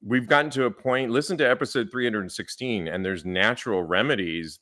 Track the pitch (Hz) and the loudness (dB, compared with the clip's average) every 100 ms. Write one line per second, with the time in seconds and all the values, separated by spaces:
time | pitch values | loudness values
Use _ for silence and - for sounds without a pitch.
0 | 98 127 117 147 147 131 123 - 127 127 | -2 0 4 4 4 0 0 0 0 0
1 | 127 120 151 175 131 127 135 135 110 127 | 2 0 0 2 2 2 0 -2 -2 -2
2 | 120 107 92 - - - 131 107 82 92 | 0 0 -4 -8 -10 -8 -4 -2 -2 -2
3 | 95 92 87 92 107 123 120 95 82 92 | -2 -4 -2 2 2 2 0 0 2 2
4 | 131 120 87 82 80 - | 2 0 -2 -4 -8 -2